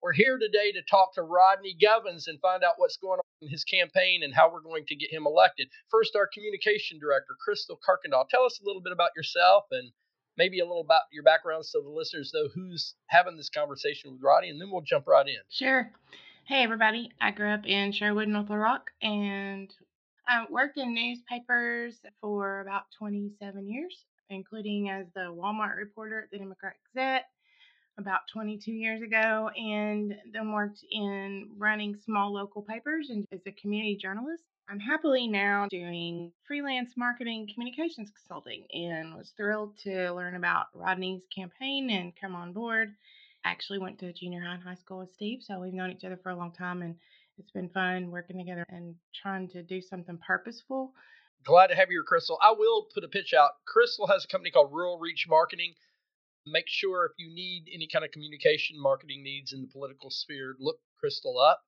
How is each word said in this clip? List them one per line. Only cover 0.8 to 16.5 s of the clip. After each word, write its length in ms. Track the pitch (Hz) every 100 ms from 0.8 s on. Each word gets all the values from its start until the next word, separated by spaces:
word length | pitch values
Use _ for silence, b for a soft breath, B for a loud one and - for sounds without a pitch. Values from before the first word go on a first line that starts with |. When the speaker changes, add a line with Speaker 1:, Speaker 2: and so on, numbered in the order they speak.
| -
Speaker 1:
talk 280 | 196 185 185
to 60 |
Rodney 540 | 165 175 185 196 196 175
Govins 520 | 202 220 196 170 151
and 100 | 151
find 240 | 185 185
out 120 | 175 170
what's 220 | 180 -
going 200 | 190 185
on 60 | - _
in 60 | 151
his 160 | 156
campaign 580 | - 190 170 190 185 180
and 100 | 151
how 160 | 135 165
we're 120 | 165
going 240 | 160 160 147
to 80 |
get 180 | 147 151
him 140 | 156 151
elected. 400 | 156 185 - 131 b _
First, 240 | 220 220
our 140 | 214 196
communication 680 | 208 208 196 214 208 - 165
director, 340 | 147 135 135 -
Crystal 320 | - 202 - 170
Kirkendall. 520 | - 185 170 131 127
Tell 160 | -
us 160 | 254 -
a 20 |
little 160 | 202 196
bit 120 | 180
about 180 | 180 170 -
yourself 480 | 156 175 180 196 -
and 180 | 131 127 _ _ _ _ -
maybe 240 | 180 185
a 40 |
little 180 | 175 175
about 180 | 156 160 -
your 140 | 151
background 420 | 151 160 170 160 156
so 140 | 156
the 80 | 143
listeners 420 | 151 156 165 139
know 140 | 160 151
who's 400 | 170 185 170 - - _
having 280 | 170 180 165
this 140 | 143
conversation 640 | - 147 139 147 143 143
with 100 | 131
Rodney, 280 | 135 156 180
and 100 | 147
then 100 | 190
we'll 120 | 185
jump 260 | 151 156 143
right 180 | 151 139
in. 80 | 123 98
Speaker 2:
Sure. 400 | - 262 269 - - b b b b
Hey, 180 | -